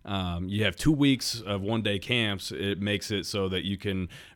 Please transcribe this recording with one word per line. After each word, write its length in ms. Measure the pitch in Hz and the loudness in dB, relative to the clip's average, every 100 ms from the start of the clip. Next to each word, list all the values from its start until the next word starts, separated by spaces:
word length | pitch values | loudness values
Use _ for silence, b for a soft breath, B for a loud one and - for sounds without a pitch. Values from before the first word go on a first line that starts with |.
| - | -6
um, 420 | 98 90 87 92 | -4 -2 -2 -2
you 160 | 104 | 0
have 120 | 104 - | 0 2
two 160 | 147 | 4
weeks 500 | 147 143 127 - 117 | 6 6 4 0 -6
of 180 | 101 101 | -4 -2
one-day 380 | 98 113 104 101 | 0 0 0 -2
camps. 520 | - 123 110 95 - | 0 0 2 -2 -6
It 300 | 67 98 95 | -4 -2 0
makes 300 | 101 104 - | 0 0 0
it 160 | 98 82 | -2 -2
so 240 | 104 95 | -2 0
that 160 | 92 85 | 0 -2
you 100 | 98 | -4
can 320 | 104 95 87 B B | -2 -2 -4 B B